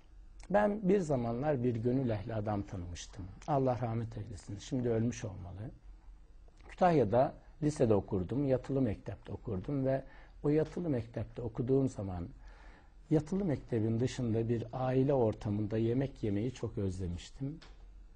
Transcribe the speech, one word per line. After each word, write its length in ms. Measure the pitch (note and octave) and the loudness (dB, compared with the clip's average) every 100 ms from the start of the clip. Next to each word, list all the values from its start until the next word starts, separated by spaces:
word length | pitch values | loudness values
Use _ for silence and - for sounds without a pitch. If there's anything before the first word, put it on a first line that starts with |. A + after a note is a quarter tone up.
| - - - - - | -20 -20 -20 -14 2
Ben 380 | G3 G#3 G#3 F#3 | 4 4 2 4
bir 120 | G3+ | 4
zamanlar 640 | D#3 C3 A#2 A#2 D3+ C3+ | 4 0 0 0 0 2
bir 120 | B2 A#2 | 2 2
gönül 340 | A#2+ C3 B2 | 2 2 2
ehli 240 | G#2 A#2 | 0 -2
adam 280 | A2 G#2+ G#2 | -4 0 -2
tanımıştım. 640 | - F#2+ F2 E2+ - - F#2+ - - | -2 -6 -8 -10 -10 -12 -12 -8 0
Allah 320 | C#3 B2+ A#2 | 2 2 0
rahmet 360 | A#2 A2+ A2+ A2 | -2 -2 -4 -6
eylesin. 400 | G2+ - - G2+ | -10 -10 -10 -10
Şimdi 300 | - B2+ A#2+ | -4 -2 2
ölmüş 360 | A2+ A#2 A2+ | 2 2 -2
olmalı. 460 | G#2+ F#2 F#2 F2+ A#2+ - - - - - - - - - - | -8 -8 -10 -10 -12 -14 -18 -20 -18 -20 -20 -20 -20 -20 -8
Kütahya'da 680 | - F3+ D#3 G#2 A#2+ D3+ - - - | 4 6 6 6 6 4 0 -16 -2
lisede 320 | D3 D3 A#2+ | 0 4 6
okurdum, 520 | G2+ - G2 F2 A#2+ C#3 | 6 4 0 0 0 2
yatılı 360 | B2+ - C3+ | 0 0 2
mektepte 500 | A#2+ F#2+ - G2+ - | 2 0 -6 -12 -10
okurdum 540 | G2+ - F#2+ G#2 C#3 C3 | -10 -6 -4 -2 0 0
ve 180 | C3+ - - - - | 0 -2 -16 -20 -4
o 60 | D3 | 2
yatılı 420 | D#3 D#3 F#3 F3 | 2 2 -2 0
mektepte 520 | B2 A2+ A#2 A2 - | 0 -2 -6 -6 -6
okuduğum 460 | A#2+ - A#2+ C3+ C3 | -6 -2 4 4 4
zaman 400 | - G2 F2+ - - - - - - - - - | 0 -6 -4 -6 -10 -18 -18 -20 -20 -20 -12 0
yatılı 340 | D3+ D3+ F#3+ | 2 2 -2
mektebin 560 | G3 B2 - A#2 A2+ A2+ | 0 -2 -2 0 2 2
dışında 480 | C3 - A#2+ A2 A2+ | 0 0 0 0 0
bir 180 | A#2 - | -2 -2
aile 420 | C3 B2+ C3 C3+ | -2 0 2 4
ortamında 640 | C3+ A2 - G#2 G#2 G#2 A2+ | 4 4 2 -2 -2 0 0
yemek 440 | A2+ B2+ C3+ - | 2 2 0 -2
yemeyi 300 | A2 G2+ B2+ | -2 0 -2
çok 240 | - A2 A2 | -4 -6 -2
özlemiştim. 800 | G2 F#2 F2+ F2 - - C3+ D#3 - - - - - | -2 -2 -4 -6 -8 -8 -8 -8 -14 -20 -20 -20 -20